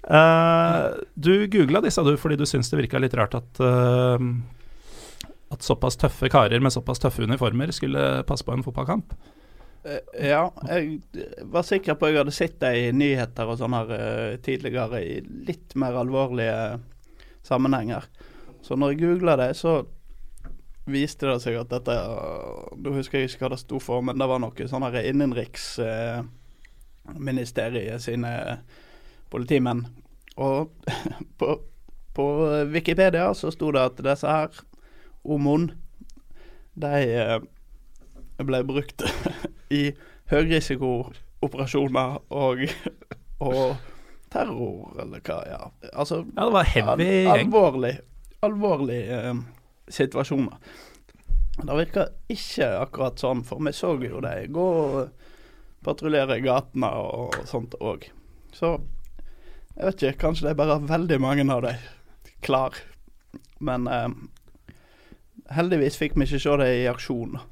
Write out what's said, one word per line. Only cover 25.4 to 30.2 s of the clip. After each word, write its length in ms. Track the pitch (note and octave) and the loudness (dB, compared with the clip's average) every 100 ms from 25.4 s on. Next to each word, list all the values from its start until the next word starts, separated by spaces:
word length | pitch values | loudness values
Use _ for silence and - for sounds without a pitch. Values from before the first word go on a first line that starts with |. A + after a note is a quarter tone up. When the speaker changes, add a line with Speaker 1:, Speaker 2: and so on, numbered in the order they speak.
| A2 - - - | -6 -10 -12 -6
Speaker 2:
eh, 460 | A2+ A2 A#2 A#2+ A#2+ - - - - - - - - D#3+ | -4 -2 -4 -6 -10 -16 -20 -20 -20 -20 -20 -20 -16 -10
ministeriet 800 | C#3 B2+ A#2+ - A2+ A#2+ G2+ A#2 | -4 -4 -4 -4 -4 -4 -6 -8
sine 320 | A#2 A#2+ A#2+ A#2+ - A#2+ - - - - - - - | -6 -4 -4 -6 -8 -10 -12 -20 -20 -20 -20 -20 -10
politimenn. 540 | B2 A#2+ C#3+ B2 A#2+ A#2+ - - - | -6 2 2 2 0 -6 -14 -20 -20